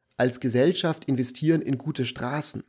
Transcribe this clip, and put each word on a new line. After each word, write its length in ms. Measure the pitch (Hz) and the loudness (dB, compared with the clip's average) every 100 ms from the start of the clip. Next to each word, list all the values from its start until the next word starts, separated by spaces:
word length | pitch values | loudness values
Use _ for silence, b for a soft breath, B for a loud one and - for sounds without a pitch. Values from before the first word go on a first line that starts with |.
| _ - | _ 0
als 240 | 127 - | 0 2
Gesellschaft 640 | 127 123 156 180 165 - | 0 4 4 4 0 -2
investieren 580 | - 131 127 - 156 160 | -2 0 0 0 2 2
in 160 | - 127 | 2 -4
gute 260 | 151 - | -4 -4
Straßen? 580 | 120 - 123 147 - - | -4 -4 -6 -4 -6 -8